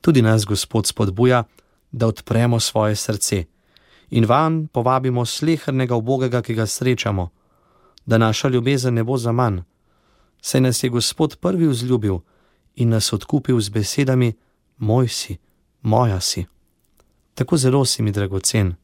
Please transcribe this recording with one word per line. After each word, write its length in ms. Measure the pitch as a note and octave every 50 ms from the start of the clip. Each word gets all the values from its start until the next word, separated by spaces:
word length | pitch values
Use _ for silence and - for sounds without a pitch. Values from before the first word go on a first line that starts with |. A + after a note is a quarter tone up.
Tudi 200 | - - D#3+ C3
nas 240 | A2+ A2 A2 A2 G#2
Gospod 420 | G#2 G#2 F#2+ - - - A2+ G2
spodbuja, 560 | - - - A2 G2 F#2 G2+ A#2+ B2+ B2+ B2 G#2+ _ _ _ _ _ _ _ _ _
da 160 | - A#2+ A#2
odpremo 520 | A2+ G#2+ - - - - A2+ A#2+ A#2+ A#2+ A#2
svoje 360 | - - - A2 G#2+ G#2+ G#2+
srce 500 | - - - A2 G2 - - - G2 E2+ _ _ _ _ _ _ _ _ _ _ _ _ _
in 160 | - A#2 A2+
vanj 420 | G#2+ A#2+ C#3 D#3+ D#3+ D#3+ D#3+ D#3
povabimo 580 | D#3 _ B2 A#2 B2+ C3 C3 C3 C3 B2 B2 A#2+
slehernega 720 | A#2 - - D3+ D#3 E3 D3+ - - C3 C3 B2+ A#2+ B2
ubogega, 460 | A#2 A2 A#2+ C3+ C3 C3 B2+ A#2+ B2
ki 120 | A#2 - A#2
ga 120 | A2 A2
srečamo, 640 | G#2 - - B2+ B2+ B2 A#2 - A2+ G#2 F#2+ F2+ E2+ _ _ _ _ _ _ _ _ _ _ _ _ _ _ _
da 120 | - A2+
naša 300 | A2+ A2+ A2 G#2+ - - C#3
ljubezen 440 | B2+ B2 A#2 C3+ C#3+ C3 B2 B2+ A#2+
ne 100 | A2+ A2+
bo 140 | A2+ C3+
zaman, 460 | C3 A#2 A#2+ A#2 B2 B2+ A2+ G2+ F2+ F2 _ _ _ _ _ _ _ _ _ _ _ _ _ _ _
saj 200 | - - - C3
nas 220 | C3 B2+ A#2+ - -
je 60 | B2+
Gospod 480 | A#2+ A#2+ A2+ - - - D#3+ D3 -
prvi 300 | _ - F3 F#3+ F3+ E3
vzljubil 520 | D#3 C3+ A2+ A#2+ B2+ B2+ A#2 G#2 G#2 F#2 F2 - _ _ _ _ _ _ _ _ _ _
in 140 | - A#2+ A#2
nas 240 | A2+ A2 - - -
odkupil 460 | G#2 - - - C#3+ - - B2+ A#2
z 100 | G#2 G2+
besedami: 640 | G2+ A2 G2+ - - - C#3+ C3 C3 B2+ B2 A#2 A2 _ _ _ _ _ _ _ _
"Moj 300 | _ A#2 G#2 A2 B2+ B2+
si, 300 | A2+ - - - - G2 - _ _ _ _ _ _ _ _
moja 380 | - - A2 A#2 B2 A2+ G2 F#2
si. 260 | - - - F#2+ E2 - _ _ _ _ _ _ _ _ _ _ _ _ _ _ _ _ _
Tako 240 | - C3 - F3+
zelo 280 | D#3 C3 C3 B2+ C#3 C3+
si 180 | A#2+ - - A2+
mi 80 | G#2+
dragocen." 640 | G2 G#2 G2+ F#2 G2 F#2+ - - - A2+ G2+ F2+ F2 -